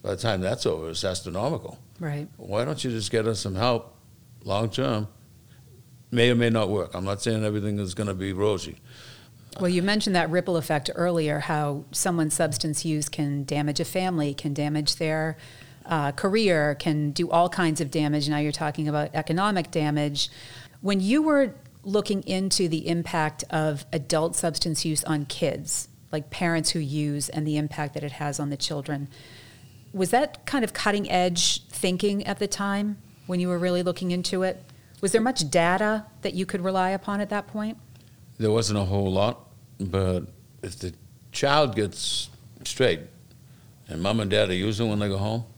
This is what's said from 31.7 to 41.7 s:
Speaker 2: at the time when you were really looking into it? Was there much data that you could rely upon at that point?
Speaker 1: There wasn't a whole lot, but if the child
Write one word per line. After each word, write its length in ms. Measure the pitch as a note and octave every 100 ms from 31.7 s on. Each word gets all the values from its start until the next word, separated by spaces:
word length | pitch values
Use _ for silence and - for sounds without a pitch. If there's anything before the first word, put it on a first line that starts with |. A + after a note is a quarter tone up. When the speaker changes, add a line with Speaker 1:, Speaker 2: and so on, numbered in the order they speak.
| - F#3+ F3+ G3+ G3+ -
Speaker 2:
at 120 | G3+
the 80 | G3+
time 520 | - G3+ G3+ G#3 G3+ - - -
when 140 | F3+
you 80 | F3+
were 100 | F3
really 240 | F3+ F3+
looking 280 | F3+ F3 F#3
into 300 | F3+ F3 F#3
it? 200 | F#3 F#3 - - - -
Was 120 | G3
there 80 | A3+
much 300 | A#3 B3 D3
data 540 | F3 E3+ F#3 G#3+ G#3+ G#3+ -
that 120 | G3
you 120 | F3 F#3
could 140 | F#3+
rely 300 | F#3 F#3+ F#3
upon 300 | F#3+ - G3+
at 100 | G#3
that 180 | G#3 G3+
point? 300 | G#3+ G#3+ A3+ - - - - - -
Speaker 1:
There 120 | A2
wasn't 280 | A2 G#2+ G#2
a 60 |
whole 260 | G2 G2+ G2
lot, 380 | F#2 G#2+ B2 - - - -
but 440 | G2 F#2+ F#2 F2+ - - - -
if 160 | G2 -
the 160 | F#2 - - - -
child 420 | - C#3 D3 C#3+